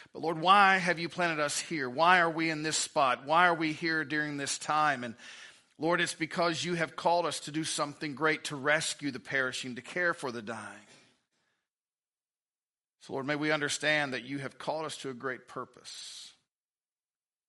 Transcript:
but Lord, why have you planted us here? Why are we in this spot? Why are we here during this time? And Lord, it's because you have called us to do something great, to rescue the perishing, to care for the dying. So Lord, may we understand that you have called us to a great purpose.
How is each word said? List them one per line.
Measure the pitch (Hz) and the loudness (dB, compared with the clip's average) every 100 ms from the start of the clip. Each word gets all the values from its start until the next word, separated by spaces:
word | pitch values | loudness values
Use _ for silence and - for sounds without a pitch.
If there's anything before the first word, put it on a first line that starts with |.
| - | -18
but | - | -6
Lord, | 151 165 | -4 0
why | 170 202 190 190 | 6 8 8 6
have | 175 165 | 4 0
you | 170 | -2
planted | - 175 151 | 0 0 2
us | 147 - | 0 -2
here? | - 160 127 | -4 -4 -4
Why | 123 170 185 | 4 6 6
are | 170 | 6
we | 160 160 | 2 -2
in | 156 | 0
this | 156 147 | -2 -2
spot? | - 156 135 123 135 | -2 0 2 2 2
Why | 160 180 | 6 6
are | 165 | 4
we | 160 | 0
here | 147 170 160 143 | -2 -2 -2 -2
during | 151 151 143 | -2 -2 -4
this | 139 - | -4 -4
time? | - 151 151 131 | 0 2 2 2
And | 123 110 - - - - _ - | -4 -10 -16 -18 -20 -20 _ -6
Lord, | 156 170 | 0 2
it's | 170 | 0
because | - 160 180 170 156 | -2 -4 0 0 0
you | 156 170 | -2 -2
have | 160 - | -2 0
called | 175 175 165 | 2 2 0
us | - | -4
to | - | -6
do | 156 | -6
something | 151 - 147 139 156 | -4 -2 -4 -4 -8
great, | 127 156 151 - | 0 0 0 -4
to | 147 | -4
rescue | 139 151 - - 143 | 0 2 0 -4 -6
the | 127 | -6
perishing, | - 139 131 123 131 120 | -4 -2 -2 -4 -8 -10
to | |
care | - 180 175 | -8 -2 0
for | 165 135 | 0 -4
the | 120 | -6
dying. | 104 113 104 101 - - _ _ _ _ _ _ _ _ _ _ _ _ _ _ _ _ _ _ _ _ | -8 -10 -12 -16 -20 -20 _ _ _ _ _ _ _ _ _ _ _ _ _ _ _ _ _ _ _ _
So | - | -10
Lord, | 135 135 | -6 -4
may | 147 | -2
we | 151 | 2
understand | 156 143 - 147 151 143 | 2 0 0 2 2 0
that | 127 | -4
you | 123 139 | -8 -8
have | 135 - | -10 -8
called | - 156 156 | -6 -6 -6
us | - | -8
to | 139 | -10
a | |
great | 120 131 123 - | -8 -8 -8 -10
purpose. | 139 120 - - - - - - - _ _ _ _ _ _ _ _ _ _ | -12 -12 -16 -18 -16 -16 -16 -18 -20 _ _ _ _ _ _ _ _ _ _